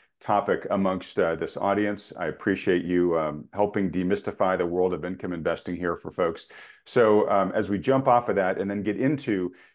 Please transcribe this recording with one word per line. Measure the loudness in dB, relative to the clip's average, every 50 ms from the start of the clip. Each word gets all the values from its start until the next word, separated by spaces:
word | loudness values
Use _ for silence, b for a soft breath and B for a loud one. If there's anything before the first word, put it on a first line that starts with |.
| b b b _
topic | -2 0 0 0 2 0 -2 -2 0 -2
amongst, | 0 0 0 0 0 -2 -6 -6 -2 0
uh, | 0 0 0
this | -2 -4 -6 -6
audience. | -2 0 0 0 2 0 -2 -2 -6 -10 -14 -10
I | -6 -6
appreciate | -6 -6 -4 0 0 0 0 2 2 2 2 2
you, | 2 2 2 4 4 2
um, | 2 0 -2 -4 -6 -10 -8 -2
helping | 0 0 0 0 -2 -2 -2
demystify | -2 -2 0 0 0 -2 -2 -6 -2 0 0 0 2
the | 0 0
world | -2 0 0 0 0 0
of | -2 -6
income | -8 -8 -8 -8 -8
investing | -6 -4 -4 -4 -4 -4 -6 -8 -6
here | -4 -2 -4 -4
for | -4 -8 -8
folks. | -2 0 0 0 0 -4 -12 -18 B B B B B B B
So, | -2 2 4 6 6 6 6 4 4
um, | 4 2 2 2 0
as | -2 -2 -2
we | -2
jump | -2 0 2 2 2 4
off | 4 4 4 4
of | 2 0
that | 2 2 0 0
and | -2 -2 -4
then | -4 -4 -2
get | -4 -2 0
into | 0 0 0 0 -2 -2 -2 0 -2 -4 B B B B